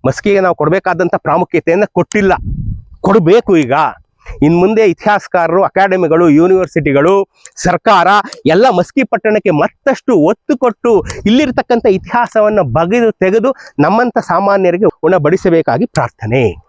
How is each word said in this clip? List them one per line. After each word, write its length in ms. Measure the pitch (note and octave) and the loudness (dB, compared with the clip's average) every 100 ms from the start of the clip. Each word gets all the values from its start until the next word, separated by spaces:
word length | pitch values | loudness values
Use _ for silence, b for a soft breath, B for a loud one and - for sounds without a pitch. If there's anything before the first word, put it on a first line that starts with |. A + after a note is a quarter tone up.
| C3+ | -4
ಮಸ್ಕಿಗೆ 320 | - G#3 G3+ | -4 -2 0
ನಾವು 160 | F#3 D#3+ | 0 0
ಕೊಡ್ಬೇಕಾದಂತ 600 | D3+ F#3 F#3 E3+ F3 G3 | -2 -2 -2 -4 -2 -2
ಪ್ರಾಮುಖ್ಯತೆಯನ್ನ 680 | - D#3 F3+ E3+ - F3 G#3 | -2 -2 -2 -4 -2 -2 -2
ಕೊಟ್ಟಿಲ್ಲ, 420 | - E3+ G#3 G3 D#3+ - - - - - - | -4 -4 -2 0 -2 -4 -8 -8 -10 -14 -6
ಕೊಡ್ಬೇಕು 560 | F3+ G#3+ E3 A3 - F3 | 0 2 4 2 2 0
ಈಗ. 160 | C3+ C#3 C#3+ - _ _ B B | 0 -2 -2 -6 _ _ B B
ಇನ್ 140 | D3 E3+ | 2 2
ಮುಂದೆ 320 | F#3 A3 A3 | 2 2 0
ಇತಿಹಾಸಕಾರರು, 720 | E3 G#3+ G3+ - F3+ E3 F3 | 0 -2 -2 -2 -2 0 0
ಅಕಾಡೆಮಿಗಳು, 680 | F3+ - G3 F#3 E3+ D#3+ F3 | 0 0 0 0 0 2 4
ಯೂನಿವರ್ಸಿಟಿಗಳು, 1000 | D3 F3 F#3+ F3 E3 D3 C#3 D#3 G3 G3 B B - | 4 4 2 0 -4 -2 0 2 0 -2 B B -6
ಸರ್ಕಾರ 520 | F3+ E3+ - G3 E3+ G3+ G#3 B - | -4 -2 2 2 2 0 -2 B 0
ಎಲ್ಲ 200 | E3 B3+ | 2 2
ಮಸ್ಕಿ 340 | F3+ F3+ - | 0 -2 -4
ಪಟ್ಟಣಕ್ಕೆ 460 | B3 A3 A3 G#3+ G3 | -2 -2 -2 -2 0
ಮತ್ತಷ್ಟು 640 | D#3 F3+ _ - C4 - E3 | -2 -2 _ -4 -4 0 2
ಒತ್ತು 420 | D#3 A3 - C4+ | 2 -2 -4 -2
ಕೊಟ್ಟು 460 | B3 - A#3+ G#3 B B - | -2 -2 0 0 B B 0
ಇಲ್ಲಿರ್ತಕ್ಕಂಥ 600 | A#3+ D4 - - A#3 A3 | 0 0 -4 -2 0 0
ಇತಿಹಾಸವನ್ನ 760 | F#3+ - A#3+ A3+ A3 G#3+ G#3 | -2 -2 -4 -2 0 0 0
ಬಗೆದು 500 | D3+ B2+ F3 A#3+ A3+ | 0 -2 0 0 0
ತೆಗೆದು 440 | - F#3+ A3 A#3+ C4 B - | 0 -2 0 -2 -4 B -2
ನಮ್ಮಂತ 380 | D3+ G#3+ B3 A#3 | 0 0 0 -2
ಸಾಮಾನ್ಯರಿಗೆ 680 | - F3 G3+ G3 F#3 F3 G3+ - | -2 -2 0 0 0 2 -2 0
ಉಣಬಡಿಸಬೇಕಾಗಿ 840 | D#3+ F#3 D3 F#3 F#3+ E3 D3+ C3 G#3 | 0 0 0 0 0 0 0 -2 -2
ಪ್ರಾರ್ಥನೆ 680 | - A#2+ _ G#2+ B2+ A2+ E2+ | -4 -6 _ -4 0 0 -4